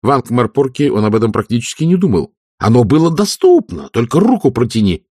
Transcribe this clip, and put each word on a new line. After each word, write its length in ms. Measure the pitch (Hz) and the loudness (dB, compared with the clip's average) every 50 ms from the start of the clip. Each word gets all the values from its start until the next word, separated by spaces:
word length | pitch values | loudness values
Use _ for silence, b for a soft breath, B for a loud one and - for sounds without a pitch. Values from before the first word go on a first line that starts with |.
В 80 | - 131 | 0 0
Анкмарпорке 800 | 143 131 - - 117 123 120 107 _ 139 139 131 127 - 147 143 | -2 -2 -2 -2 -2 -2 -2 -2 _ -2 -2 -2 _ -2 -2 -2
он 120 | - 104 107 | 0 0 0
об 120 | 107 104 | 0 0
этом 160 | 110 110 113 | 0 0 0
практически 520 | 104 - 101 _ 117 120 117 - - - 156 | -2 -4 -4 _ -4 -6 -6 -8 -8 -4 -2
не 140 | 165 180 | 0 0
думал. 360 | 180 190 165 101 82 - - _ _ _ _ _ | 0 0 0 0 -2 -2 -4 _ _ _ _ _
Оно 260 | _ - 107 113 120 120 | _ 0 2 4 4 4
было 300 | 92 143 156 160 170 165 | 4 2 2 2 0 0
доступно, 760 | 147 208 196 - - - 359 359 330 - - 90 - - - | -2 -2 -4 -2 0 2 4 4 4 2 -2 -14 -14 -14 -6
только 300 | - 113 120 120 - 156 | -4 -4 -4 0 0 2
руку 320 | 196 226 247 214 - 139 | 2 2 2 2 0 -2
протяни, 540 | - 117 123 113 - 113 107 98 85 - _ _ | 0 0 -4 -2 0 0 0 0 -2 -4 _ _